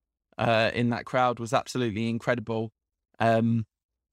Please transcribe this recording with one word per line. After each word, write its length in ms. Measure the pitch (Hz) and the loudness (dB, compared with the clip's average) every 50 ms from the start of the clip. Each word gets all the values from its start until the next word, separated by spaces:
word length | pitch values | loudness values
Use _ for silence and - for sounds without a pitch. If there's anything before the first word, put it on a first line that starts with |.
| _ _ _ _ _ _ _ - | _ _ _ _ _ _ _ -2
uh, 320 | 110 117 117 110 113 107 - | 0 2 4 4 4 2 2
in 160 | - 120 120 | 0 0 0
that 160 | 120 107 - | -2 -4 -6
crowd 340 | - - 131 127 123 120 117 | -4 0 0 2 2 0 -2
was 140 | 117 110 123 | -4 -2 -2
absolutely 560 | 127 - - - 131 123 117 101 104 113 113 | -2 -2 -2 -4 -2 -2 -2 -2 -2 -2 -2
incredible. 640 | 117 117 - - 123 120 107 - 113 110 113 113 _ _ _ _ _ _ _ _ _ - | -4 -4 -2 -2 -2 -2 -2 -4 -4 -4 -4 -6 _ _ _ _ _ _ _ _ _ 0
Um, 480 | 110 117 113 113 113 117 113 117 110 _ _ _ _ _ _ _ _ _ | 2 2 4 4 4 2 2 0 -2 _ _ _ _ _ _ _ _ _